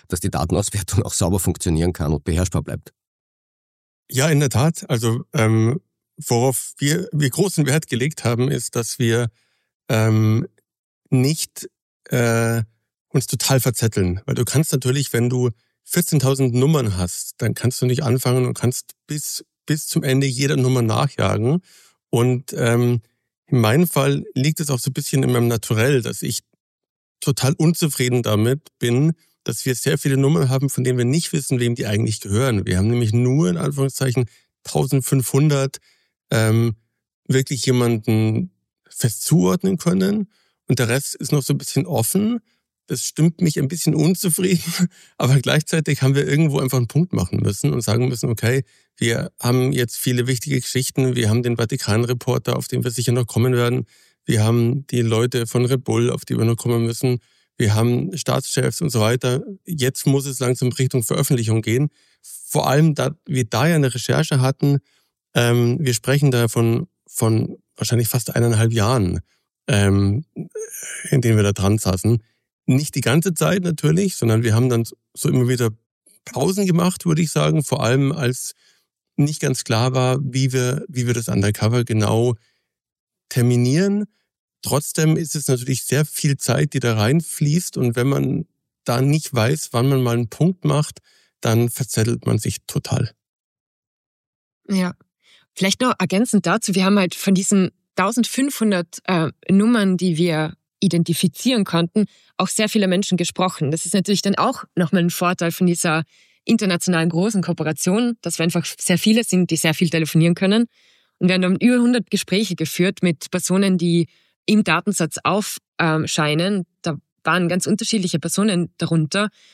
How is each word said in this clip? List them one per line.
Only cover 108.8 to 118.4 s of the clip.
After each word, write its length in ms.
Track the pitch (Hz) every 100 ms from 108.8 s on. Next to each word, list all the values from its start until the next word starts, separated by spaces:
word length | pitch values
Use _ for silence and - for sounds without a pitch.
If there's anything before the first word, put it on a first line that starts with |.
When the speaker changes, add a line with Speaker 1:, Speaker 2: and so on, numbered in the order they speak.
| - 170
Speaker 3:
viele 240 | 214 226
sind, 260 | 233 185 175
die 60 | 165
sehr 180 | 160
viel 160 | 151 175
telefonieren 440 | 165 156 165 170
können. 320 | 175 190 220 233 _ _ _ _ -
Und 100 | 180
wir 60 |
haben 80 | 185
dann 140 | 185 190
über 240 | 240 247
hundert 300 | 240 247 -
Gespräche 440 | 202 - 185 214
geführt 460 | 170 156 - 190 196
mit 280 | 180 147 -
Personen, 480 | 180 - 185 196 185
die 280 | 175 170 160 _ _ _
im 200 | - 214
Datensatz 540 | 175 165 208 - 160 -
aufscheinen. 1400 | - 196 - - _ - 165 156 - - 151 151 185 202 170 _
Da 140 | 175 143 - _
waren 260 | - 175 170
ganz 200 | 185 -
unterschiedliche 500 | 214 - 220 180 156
Personen 560 | 170 -